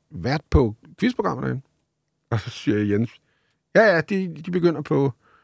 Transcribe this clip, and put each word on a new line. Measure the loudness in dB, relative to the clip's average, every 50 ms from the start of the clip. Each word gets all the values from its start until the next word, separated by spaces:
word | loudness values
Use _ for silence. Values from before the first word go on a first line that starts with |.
| _ _
vært | -12 -6 -4 -2 -2 -2 -2 2
på | 2 4 4 2 0 _ _ -16 -6 -2
quizprogrammet | -2 -2 -2 -2 -4 -4 -4 -4 -4
derinde?" | -4 -4 -6 -8 _ _ _ _ _ _ _ _ _ _ _ _ -4
Og | -4 -4
så | -4 -6
siger | -12 -6 -2 0 0 0
Jens, | 0 0 0 0 -2 -4 -8 _ _ _ _ _ _ _ _ _ _ _ 2
"Ja, | 4 4 6 4
ja, | 2
de, | 0 -2 -2 -4 -4 -4 -8 -12 -10
de | -4
begynder | -2 0 0 0 0 0
på | -4 -2 0 2 2 0 -2 _ _ _ _ _